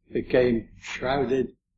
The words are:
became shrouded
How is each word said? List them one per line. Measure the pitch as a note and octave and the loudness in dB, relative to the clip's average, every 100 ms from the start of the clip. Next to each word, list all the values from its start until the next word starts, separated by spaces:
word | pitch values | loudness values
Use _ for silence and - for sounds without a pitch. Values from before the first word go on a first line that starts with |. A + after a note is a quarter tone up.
| _ | _
became | - - C3 B2 A2+ - - | -6 2 4 4 2 -4 -16
shrouded | - - B2+ C#3 B2 C3 A#2+ - _ | -14 -6 -2 0 0 0 -2 -8 _